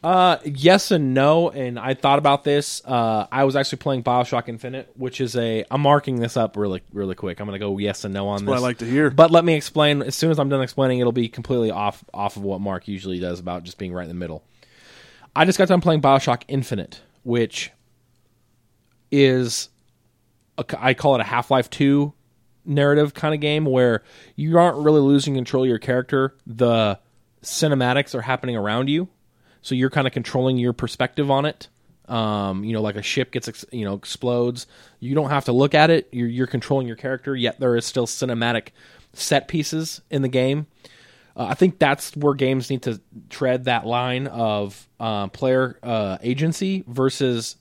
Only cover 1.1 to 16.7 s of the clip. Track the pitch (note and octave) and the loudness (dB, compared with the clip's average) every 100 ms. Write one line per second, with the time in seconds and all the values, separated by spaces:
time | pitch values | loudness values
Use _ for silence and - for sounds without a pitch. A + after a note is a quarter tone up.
1.1 | C3 C#3 D#3+ E3+ C#3+ B2+ A#2+ A#2+ C3+ C#3 | 2 4 4 2 -2 -8 -6 -4 0 2
2.1 | C#3+ D3 C#3 - C#3+ C#3+ - - B2 A2+ | 4 4 2 2 0 0 -10 -2 0 2
3.1 | A2 G2+ C3 C#3 C#3 C3+ C#3 - C3 A#2+ | 0 -2 0 2 2 -2 -4 -4 -2 2
4.1 | B2 A#2+ B2 A#2 A#2 B2+ C3 - - B2+ | 0 2 -2 -4 -12 -12 -12 -14 -10 -8
5.1 | B2+ B2+ A#2+ A#2 A2 - C#3 C#3+ D3 C#3+ | -4 -4 -2 0 -2 -2 2 4 4 2
6.1 | B2 A#2 - A2 - G#2 F#2 - G2+ G2 | -4 -2 0 -2 0 -4 -4 -8 -6 -6
7.1 | F#2 F#2+ E2+ G#2 G2 G2+ G2 G2+ G2+ G#2 | -4 -8 -8 -8 -6 -4 -2 -2 -4 -6
8.1 | G2 G2 G2+ G2+ B2+ B2 A#2+ A#2 C3+ D3+ | -4 -2 -2 -2 -2 -2 -4 -2 2 2
9.1 | C3+ E3 E3 E3+ D#3 - D#3 D3 D3 C3+ | 6 6 6 4 0 -2 0 2 2 -2
10.1 | - E3 D#3 C#3 C#3 B2+ - C3 B2+ A#2+ | -2 0 2 0 0 -2 0 0 2 2
11.1 | A#2+ A2+ - A2+ B2+ A2+ F#2 G#2 - - | 0 -2 -6 -4 0 0 0 -4 -6 -14
12.1 | - G2+ G2+ G2 F#2+ G2+ F#2 - G2 F#2+ | -6 -6 -6 -8 -6 -6 -6 -8 -10 -6
13.1 | F2+ F2+ F2 F2+ F2+ F2 - F#2+ F2+ E2+ | -6 -6 -8 -8 -10 -12 -12 -10 -8 -10
14.1 | F2 E2+ D#2 _ _ _ _ - - - | -10 -10 -12 _ _ _ _ -20 -20 -20
15.1 | - - - E3 F3+ F#3 F3+ F3 D#3 C#3 | -20 -6 4 4 4 4 4 4 2 4
16.1 | C#3 - A#2+ - C3+ B2+ | 4 2 -4 -2 -6 -4